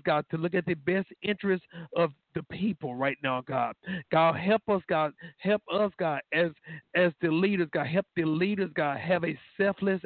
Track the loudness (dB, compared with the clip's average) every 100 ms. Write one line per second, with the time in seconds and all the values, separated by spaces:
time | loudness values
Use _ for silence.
0 | 2 0 0 -4 -2 -2 -2 -4 0 -2
1 | -2 -8 -6 -2 0 -2 -4 -16 -6 0
2 | 0 -2 _ -10 -8 -4 -2 -2 -6 -2
3 | -2 -2 -2 -4 -2 -2 -2 -6 -10 -10
4 | 0 4 4 2 0 0 2 -2 0 0
5 | -2 -4 -20 -6 0 0 0 0 0 0
6 | -2 -2 -2 0 0 -2 -16 -18 -4 2
7 | 2 2 0 2 2 2 0 -2 0 0
8 | -2 -2 0 2 0 0 -2 -2 -2 -2
9 | 0 0 0 -6 -10 0 0 2 0 0